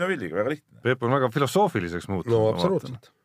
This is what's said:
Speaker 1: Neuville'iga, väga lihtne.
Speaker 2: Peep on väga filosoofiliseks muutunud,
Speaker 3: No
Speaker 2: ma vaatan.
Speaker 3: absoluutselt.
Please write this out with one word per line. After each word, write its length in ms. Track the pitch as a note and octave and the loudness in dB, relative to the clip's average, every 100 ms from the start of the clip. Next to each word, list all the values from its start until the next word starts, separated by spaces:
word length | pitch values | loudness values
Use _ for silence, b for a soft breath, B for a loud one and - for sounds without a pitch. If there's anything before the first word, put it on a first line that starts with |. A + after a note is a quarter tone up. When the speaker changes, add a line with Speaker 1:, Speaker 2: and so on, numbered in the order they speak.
| F#3 | -4
Speaker 1:
Neuville'iga, 320 | D#3+ F2 F2 | -4 -4 -2
väga 140 | A#2 D3+ | -2 -4
lihtne. 240 | _ - A#2+ | _ -4 -2
Speaker 2:
Peep 180 | C3 | 0
on 80 | A#2+ | 2
väga 180 | C#3 B2+ | 2 2
filosoofiliseks 720 | C#3+ C3+ F#3+ G3+ A2+ F2 E2+ - | 0 2 2 2 0 -4 -6 -4
muutunud, 240 | F#2+ A#2 | -4 0
Speaker 3:
No 80 | A2+ | 2
Speaker 2:
ma 60 | A2 | 2
vaatan. 160 | F2 | 2
Speaker 3:
absoluutselt. 500 | F3+ F#3 C3+ B2 - _ | 2 0 -4 -14 -18 _